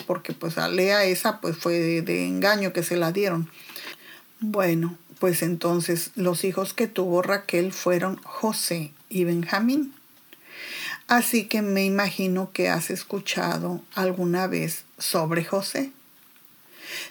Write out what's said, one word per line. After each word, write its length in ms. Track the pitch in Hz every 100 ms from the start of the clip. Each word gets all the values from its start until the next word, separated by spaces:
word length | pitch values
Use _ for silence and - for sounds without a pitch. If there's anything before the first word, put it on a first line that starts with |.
| -
porque, 240 | 151 -
pues, 260 | 165 165 165
a 120 | 165
Lea 340 | 180 190 208
esa, 380 | 190 180 226 208
pues, 160 | 165 165
fue 160 | 175
de, 280 | 170 165 165
de 220 | 170 175 180
engaño 460 | 92 196 208 196
que 120 | 180
se 120 | 160 175
la 160 | 165
dieron. 380 | 190 202 170 160 - - - - - - - - -
Bueno, 580 | 214 208 180 165 170 170 - -
pues 220 | 185 165
entonces 720 | 165 165 175 175 165 165 - -
los 280 | 180 165 190
hijos 280 | 185 190
que 140 | - 226
tuvo 340 | - 185 175
Raquel 520 | 185 196 - 170 185
fueron 440 | - 180 180 185 190
José 680 | - - 220 214 - 170 151 - -
y 140 | 185
Benjamín. 680 | 175 170 165 202 226 285 277 - _ _ _ - - - - - - - -
Así 380 | 240 233 233 208
que 160 | 220
me 220 | 208 196
imagino 680 | 196 196 196 - 190 185 190
que 160 | - 180
has 200 | 170 -
escuchado 920 | 185 - 196 - - 175 165 175 175 - -
alguna 520 | 185 185 175 175 185
vez 380 | 175 160 - - -
sobre 460 | - 180 160 170
José. 480 | 160 196 196 277 269 - - - - - - - - - - - -